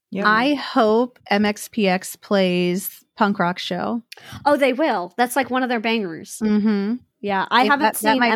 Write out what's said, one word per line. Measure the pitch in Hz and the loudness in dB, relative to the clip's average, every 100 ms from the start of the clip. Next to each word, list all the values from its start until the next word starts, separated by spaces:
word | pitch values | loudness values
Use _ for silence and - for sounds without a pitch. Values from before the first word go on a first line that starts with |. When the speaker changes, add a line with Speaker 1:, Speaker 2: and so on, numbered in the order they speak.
| - | -12
Speaker 1:
Yep. | 196 208 | -2 0
Speaker 2:
I | 214 269 | 2 0
hope | 277 - 262 214 220 247 _ - | -2 -2 2 4 2 0 _ -2
M | 202 | 0
X | 208 208 - | 0 -2 -8
P | - 190 | 0 0
X | 185 - - | 0 -4 -12
plays | - 202 185 180 180 180 - - _ - | -2 2 2 2 0 -2 -6 -14 _ 0
punk | 202 196 | 0 2
rock | 175 185 | -2 -2
show. | - 180 208 233 - - - - 285 | -6 -6 -4 -6 -8 -20 -18 -2 0
Speaker 3:
Oh, | 285 | 2
they | 269 | 2
will. | 254 311 208 175 - | 0 0 -2 -4 -2
That's, | 240 277 | -2 0
like, | 247 | -2
one | 254 | -2
of | 254 | 0
their | 240 | -2
bangers. | 226 226 190 156 - - | -2 -2 -4 -8 -12 -4
Speaker 2:
Mm-hmm. | 220 208 214 202 202 247 _ _ | 0 2 2 0 -2 -6 _ _
Speaker 3:
Yeah, | 202 190 180 | -4 -4 0
I | 233 | 2
Speaker 2:
If | 214 | 2
Speaker 3:
haven't | 285 | 2
Speaker 2:
that, | 302 | 0
that | - 214 | 0 0
Speaker 3:
seen | 262 | 2
Speaker 2:
might | 233 | 2